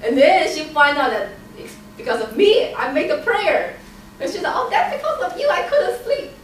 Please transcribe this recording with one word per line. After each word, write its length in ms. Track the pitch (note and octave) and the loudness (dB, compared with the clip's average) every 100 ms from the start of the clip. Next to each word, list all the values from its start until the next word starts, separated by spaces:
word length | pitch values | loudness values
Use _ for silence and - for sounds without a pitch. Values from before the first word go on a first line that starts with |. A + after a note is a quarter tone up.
And 140 | A3 C4+ | 0 6
then 360 | D4+ F#4 - | 6 6 2
she 100 | - | -4
find 320 | D#4 D4 C#4+ C#4+ | -6 2 2 4
out 140 | B3+ | 0
that 180 | G#3+ G3+ - - - | -2 -6 -10 -20 -18
it's 180 | - - - - | -18 -18 -20 -12
because 240 | - A3+ | -4 -4
of 140 | - | -4
me, 380 | - G4+ A#4 - | 4 4 6 2
I 180 | - B3+ | -4 -2
make 160 | C#4 - | -2 -2
the 80 | D5+ | -2
prayer. 600 | - - - - - - - - - - | 0 0 2 0 -2 -10 -20 -20 -20 -10
And 120 | F3+ | -8
she's 100 | - | -6
like, 120 | - | -4
Oh, 140 | - - | -4 -2
that's 260 | - - | 0 0
because 360 | C#5 D5+ C#5+ D#5 | -2 -4 -4 -6
of 80 | - | -2
you. 100 | C#5+ | -2
I 120 | - | 0
couldn't 400 | - C#5+ - - | 0 0 0 -4
sleep. 280 | A4+ C#5 - - | -4 -4 -4 -14